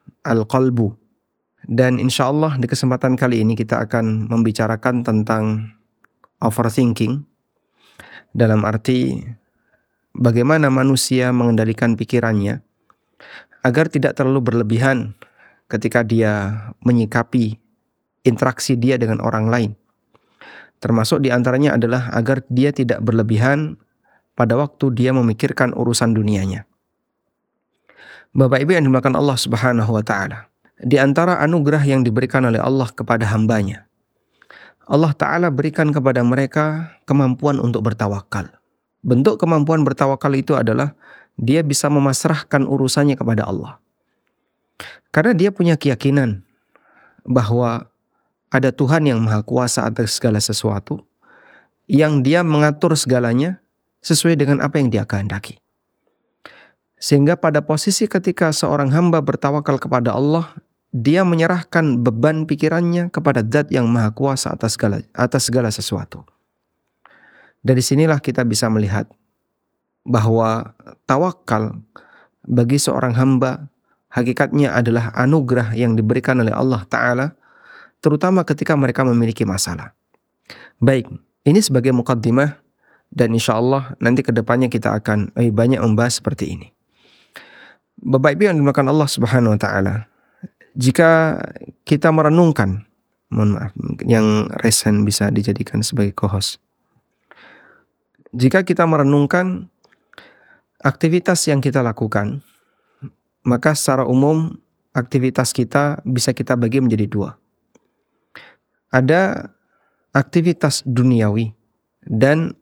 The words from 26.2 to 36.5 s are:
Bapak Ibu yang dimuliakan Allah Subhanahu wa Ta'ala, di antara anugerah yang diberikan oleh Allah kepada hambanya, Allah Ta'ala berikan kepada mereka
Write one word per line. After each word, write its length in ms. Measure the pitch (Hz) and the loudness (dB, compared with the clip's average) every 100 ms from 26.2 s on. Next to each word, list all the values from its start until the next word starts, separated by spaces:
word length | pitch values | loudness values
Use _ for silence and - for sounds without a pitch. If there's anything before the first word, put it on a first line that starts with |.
| 107 101 95 98 - _ _ _ _ _ _ _ _ _ _ _ _ _ - - _ | 0 -2 -2 -8 -12 _ _ _ _ _ _ _ _ _ _ _ _ _ -20 -20 _
Bapak 320 | 131 131 131 143 | 2 2 2 2
Ibu 120 | 180 | 2
yang 120 | 139 | 2
dimuliakan 280 | 131 131 143 | 2 0 0
Allah 200 | 143 123 | 0 -2
Subhanahu 540 | - 113 127 117 110 | -4 -2 0 0 0
wa 100 | 110 107 | -2 -2
Ta'ala, 440 | 101 95 110 - _ _ _ | -4 -6 -10 -18 _ _ _
di 160 | 123 135 | 0 2
antara 400 | 139 139 175 175 | 4 2 0 0
anugerah 480 | 147 170 143 151 139 | 0 2 2 2 2
yang 160 | 135 | 2
diberikan 440 | 120 110 127 135 127 | 2 0 0 0 0
oleh 160 | 113 | 0
Allah 280 | 120 135 120 | 0 -2 -2
kepada 400 | - 117 117 107 | -4 -2 0 0
hambanya, 560 | 110 110 110 98 - - _ _ _ _ _ - - - _ - | 0 2 0 -2 -8 -16 _ _ _ _ _ -20 -20 -20 _ -2
Allah 240 | 143 160 | 2 2
Ta'ala 400 | 143 143 170 175 | 0 -2 0 0
berikan 400 | 135 151 151 151 | 0 -2 -2 0
kepada 320 | 147 131 123 120 | 0 0 2 0
mereka 720 | 131 135 | 0 -2